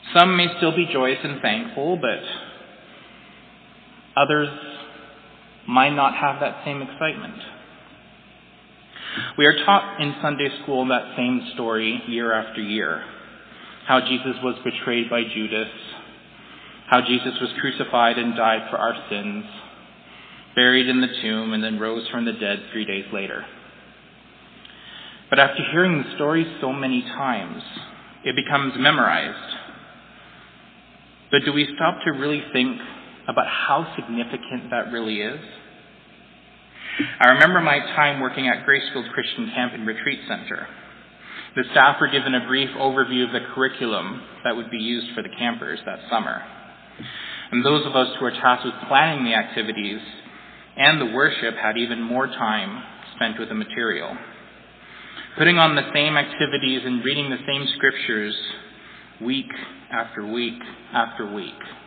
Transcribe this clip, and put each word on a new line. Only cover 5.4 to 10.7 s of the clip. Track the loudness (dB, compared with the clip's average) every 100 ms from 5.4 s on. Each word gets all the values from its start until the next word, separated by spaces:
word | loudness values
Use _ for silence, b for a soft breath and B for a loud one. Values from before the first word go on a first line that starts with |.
| -20 -18 2
might | 4 6
not | 4 2 2
have | -2 0
that | -4 -4
same | -8 -8
excitement. | -10 -4 -4 -4 -12 -14 -16 -18 -20 -20 -20 -20 -20 -20 -20 -20 -20 -20 -20 -20 -20 B B B B 6
We | 6
are | 8 6
taught | 6 4 -4
in | -4 -2
Sunday | -2 0 -2 -4
school | -2